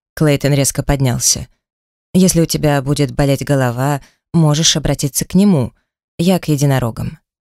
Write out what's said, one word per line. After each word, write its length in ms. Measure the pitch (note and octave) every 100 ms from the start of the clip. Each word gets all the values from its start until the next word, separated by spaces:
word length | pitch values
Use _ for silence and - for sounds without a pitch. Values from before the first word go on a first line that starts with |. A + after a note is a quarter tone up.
| _ -
Клейтон 380 | D#3 C#3+ C3+
резко 280 | C#3+ C3+ -
поднялся. 640 | - C#3+ C3 B2+ D#3+ E3+ - _ _ _ _ _ _
Если 260 | F#3 F#3 E3
у 60 | D#3+
тебя 360 | D3+ D3 C#3+
будет 320 | C3 C#3+ C3+
болеть 300 | - C#3 C#3
голова, 580 | C3 C#3 B2+ A#2 C#3 C#3 - _ _
можешь 420 | E3+ D3+ D3 D#3+ D#3
обратиться 480 | D3 C#3 C#3 -
к 120 | - F3+
нему. 380 | G3+ D#3 A2+ - _ _ _ -
Я 220 | E3+ F#3
к 80 | -
единорогам. 720 | C#3+ C#3+ C3 A#2+ - - - _ _